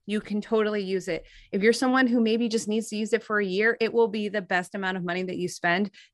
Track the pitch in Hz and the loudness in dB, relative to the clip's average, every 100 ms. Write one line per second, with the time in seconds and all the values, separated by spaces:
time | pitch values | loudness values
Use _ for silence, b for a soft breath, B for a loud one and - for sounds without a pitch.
0 | - 208 - 208 - 220 208 208 190 190 | -6 -6 -4 -6 -2 0 0 -2 -4 -4
1 | 180 165 - b b 202 220 226 254 254 | -4 -8 -8 b b 2 4 4 4 4
2 | 247 240 220 226 233 220 208 220 214 214 | 4 4 2 2 0 -2 -2 -2 -2 -6
3 | 214 226 - 208 196 190 226 - 226 233 | -2 -2 0 -2 0 2 2 2 0 2
4 | 226 214 208 208 180 185 180 202 190 190 | 2 0 -4 -4 -2 -2 -2 -4 -4 -2
5 | 175 180 185 175 175 - 175 175 202 B | -4 -4 -4 -4 -6 -2 0 2 0 B
6 | B | B